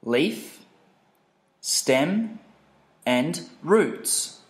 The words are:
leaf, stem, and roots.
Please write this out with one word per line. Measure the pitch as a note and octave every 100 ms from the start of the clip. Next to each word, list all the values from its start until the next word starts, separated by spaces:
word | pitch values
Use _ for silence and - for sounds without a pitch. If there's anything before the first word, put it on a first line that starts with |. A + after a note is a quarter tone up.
leaf, | - A#2+ F3 - - - - _ _ _ _ _ _ _ _ _
stem, | - - - C3 D3+ G#3 A3+ - - - _ _ _ _ -
and | B2 C#3 E3+ - -
roots. | D#3 G#3+ D#3+ - - - - - -